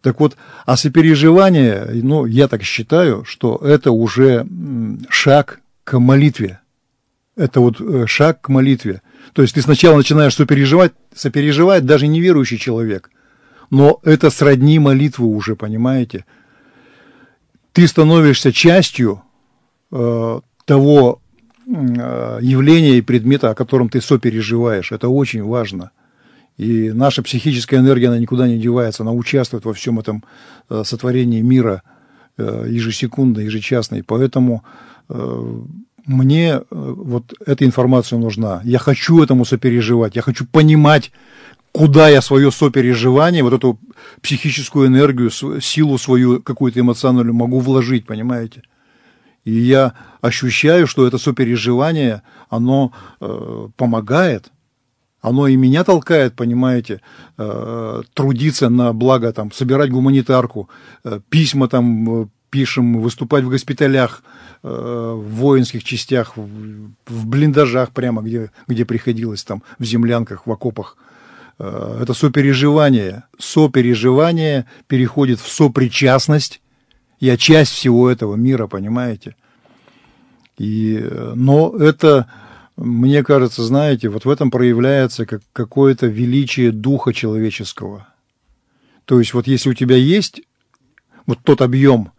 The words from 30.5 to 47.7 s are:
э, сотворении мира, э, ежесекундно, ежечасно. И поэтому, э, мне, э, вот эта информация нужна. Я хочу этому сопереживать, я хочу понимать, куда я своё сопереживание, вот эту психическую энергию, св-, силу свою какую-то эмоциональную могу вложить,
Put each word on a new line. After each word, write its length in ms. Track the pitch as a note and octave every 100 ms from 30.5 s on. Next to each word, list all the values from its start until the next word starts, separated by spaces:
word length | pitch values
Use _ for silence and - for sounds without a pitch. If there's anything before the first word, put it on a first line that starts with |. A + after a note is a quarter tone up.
| - _
э, 120 | G#2+
сотворении 560 | G#2+ A2+ B2 B2+ A#2+ A2+
мира, 420 | A#2 B2+ A#2 F#2+ _ _ _ _ _ -
э, 300 | G#2+ A2 A2+
ежесекундно, 720 | A#2 A2+ G#2+ A#2+ - C3 A2
ежечасно. 560 | G#2+ A2 G#2 B2+ A2 G#2+
И 60 |
поэтому, 640 | - A2 C3 C3 B2+ A2+ _ - - _ _
э, 520 | - B1+ A#1+ A#1 A#1 B2 E3 B3 _ -
мне, 420 | C3 C3 D#3 E3+
э, 140 | C3+ -
вот 640 | E3 C3+ B2+ F3 A#2+ A#2+ - -
эта 180 | C#3
информация 540 | C3 A#2+ B2+ B2+ A#2 A#2+
нужна. 420 | A2+ G#2 A2 F2+
Я 140 | A2 B2
хочу 440 | - C3+ - E3
этому 220 | C#3+ C3
сопереживать, 720 | A#2+ A#2+ C3 A#2+ A2 A#2+ A2 A#2+
я 60 |
хочу 240 | B2+ A#2+ B2+
понимать, 640 | D#3+ D#3 D#3 D3 D3+ - _ _ _ - _ _
куда 360 | - D#3 C#3+ D#3
я 120 | C#3+
своё 280 | - C3+ C#3
сопереживание, 920 | - D3 C3+ B2 A#2+ A#2+ C3 D#3+ E3+
вот 80 | B2
эту 260 | B2 B2+ A2 - - - _
психическую 680 | - C3+ D3+ C3+ C3 D3 C3
энергию, 420 | C3 C#3+ B2+ A#2+
св-, 300 | - C3+ C#3
силу 360 | - D#3 D3+ C3+
свою 440 | - B2+ B2+ B2
какую-то 380 | - B2 C3 A#2
эмоциональную 540 | B2 A#2 C3+ B2+ A#2
могу 260 | A#2 A#2+ B2+
вложить, 440 | B2+